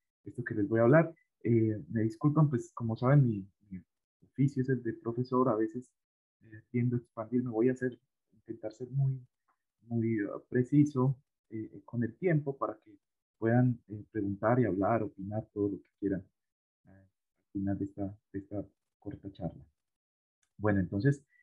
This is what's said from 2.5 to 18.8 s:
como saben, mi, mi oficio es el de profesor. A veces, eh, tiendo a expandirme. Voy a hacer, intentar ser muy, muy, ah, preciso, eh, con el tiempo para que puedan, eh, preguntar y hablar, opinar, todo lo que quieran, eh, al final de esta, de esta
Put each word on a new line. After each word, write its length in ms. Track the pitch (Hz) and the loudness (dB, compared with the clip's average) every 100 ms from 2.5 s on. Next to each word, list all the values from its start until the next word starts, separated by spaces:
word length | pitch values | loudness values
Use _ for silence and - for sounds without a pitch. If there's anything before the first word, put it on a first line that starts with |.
| 120 - | 0 -6
como 240 | - 113 113 | -8 -6 0
saben, 300 | 123 147 123 | 4 4 4
mi, 200 | 101 98 _ _ | 0 -8 _ _
mi 120 | 92 - _ _ _ | -18 -18 _ _ _
oficio 400 | _ - 143 131 | _ 0 0 0
es 60 | 127 | -2
el 140 | 120 | -2
de 120 | 113 | -4
profesor. 540 | - 117 120 127 127 127 | -6 -6 -6 0 2 2
A 80 | 110 | 2
veces, 360 | 110 123 - _ _ _ _ _ | -2 -4 -14 _ _ _ _ _
eh, 200 | 110 110 - | -20 -20 -6
tiendo 260 | 123 123 120 | -2 0 -2
a 20 | |
expandirme. 500 | - 117 110 123 127 | -6 -10 -4 -4 -2
Voy 180 | 110 127 | 0 0
a 40 | |
hacer, 260 | 127 127 117 _ _ _ | 0 -6 -8 _ _ _
intentar 400 | _ - 113 110 | _ -16 -12 -12
ser 160 | - 127 | -12 -6
muy, 300 | 139 135 131 123 _ _ _ _ _ | -2 -2 -4 -12 _ _ _ _ _
muy, 360 | 117 117 113 110 | -6 -2 0 -2
ah, 200 | 101 - - | -4 -8 -2
preciso, 680 | 123 123 147 147 127 135 - _ _ _ | -2 4 4 4 2 0 0 _ _ _
eh, 320 | 110 107 101 | -12 -12 -14
con 180 | - 120 | -8 -4
el 140 | 110 - | -4 -2
tiempo 400 | 180 151 147 139 | 0 0 -2 -4
para 220 | 107 - | -6 -6
que 120 | 107 104 _ _ _ _ | _ -20 _ _ _ _
puedan, 420 | 113 123 127 117 - | 2 4 4 0 -8
eh, 160 | 104 - | -14 -8
preguntar 480 | 107 101 98 110 123 | -4 -4 0 2 4
y 40 | |
hablar, 380 | 110 92 98 113 | 2 2 2 0
opinar, 420 | 104 - 98 107 107 | -2 -8 -8 -8 -6
todo 160 | 104 101 | -4 -2
lo 80 | 92 | -4
que 80 | - _ | -12 _
quieran, 220 | 98 92 - _ _ _ _ _ 92 | -4 -4 -6 _ _ _ _ _ _
eh, 40 | |
al 600 | 98 95 _ _ _ _ | -20 _ _ _ _ _
final 260 | 101 98 98 | -4 -2 -2
de 60 | |
esta, 220 | 101 101 98 101 _ | -4 -6 -8 -10 _
de 60 | 98 | -14
esta 260 | - 104 - _ | -10 -10 -10 _